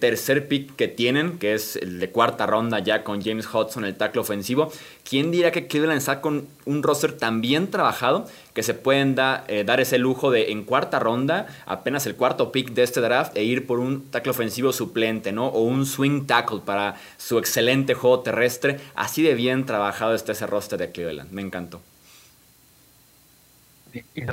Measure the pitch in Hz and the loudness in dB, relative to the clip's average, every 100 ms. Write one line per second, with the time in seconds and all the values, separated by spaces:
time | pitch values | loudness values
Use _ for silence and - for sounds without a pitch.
0 | 120 110 - 143 139 143 139 - 110 - | 2 2 2 0 2 -2 -2 -2 -2 0
1 | 120 143 170 175 104 107 - - 90 87 | 2 2 0 -2 -2 -2 -2 -6 -6 -4
2 | 92 113 117 117 104 107 117 107 98 107 | -2 2 2 2 0 2 0 0 0 0
3 | 107 101 101 110 107 110 104 117 101 95 | 0 -4 -4 -4 -2 -2 -2 -4 -6 -2
4 | 110 120 107 101 98 131 156 - - - | -2 -2 -2 -4 -2 0 0 -4 -18 -20
5 | - 135 160 175 175 175 - 147 160 147 | -4 0 2 2 2 2 -2 0 2 2
6 | 139 135 156 147 - - - 147 156 143 | 0 -2 -2 -4 -6 -10 -4 0 2 2
7 | 147 - 117 113 120 151 190 202 135 - | 0 0 -2 0 2 2 0 2 2 2
8 | 127 175 233 - - - 117 - 131 139 | 2 0 -2 -14 -10 -4 -4 0 2 4
9 | 139 131 131 127 - 104 101 123 170 127 | 4 2 2 0 -2 -2 2 2 4 2
10 | 127 127 139 117 104 107 104 131 - 139 | 2 2 2 4 2 -2 0 0 0 0
11 | 113 120 135 180 - - - 95 123 139 | 0 2 0 0 -4 -10 -8 -6 -2 -2
12 | 120 - 127 - 120 135 120 117 123 131 | -4 0 0 2 0 0 -2 2 2 2
13 | 117 123 151 - 110 127 131 120 127 135 | 2 2 0 0 0 0 0 0 0 -4
14 | 135 123 135 123 110 117 131 127 107 113 | -6 -4 -2 -2 -2 0 0 0 -2 0
15 | 113 113 98 107 127 110 113 131 135 135 | 0 0 -4 -2 0 2 2 2 0 0
16 | 139 143 139 120 120 104 101 101 101 - | 0 0 2 2 2 -4 -2 -2 -2 -4
17 | - - - 117 - 120 117 135 135 127 | -14 -16 -2 0 2 2 4 4 2 2
18 | 123 127 120 113 123 - 139 139 - - | 4 4 2 2 0 2 -2 -2 -6 -6
19 | - - 156 120 123 131 131 107 101 - | -4 2 2 4 2 0 0 0 0 0
20 | 113 113 110 104 101 101 - 98 85 87 | 0 0 -2 -6 -2 -4 -2 -4 -6 -6
21 | 82 76 73 95 98 90 85 82 - _ | -6 -8 -10 -10 -8 -8 -10 -14 -20 _
22 | - - - _ _ _ _ _ _ _ | -20 -20 -20 _ _ _ _ _ _ _
23 | _ _ _ _ _ _ _ _ - 120 | _ _ _ _ _ _ _ _ -18 -16
24 | - - 127 | -14 -8 -6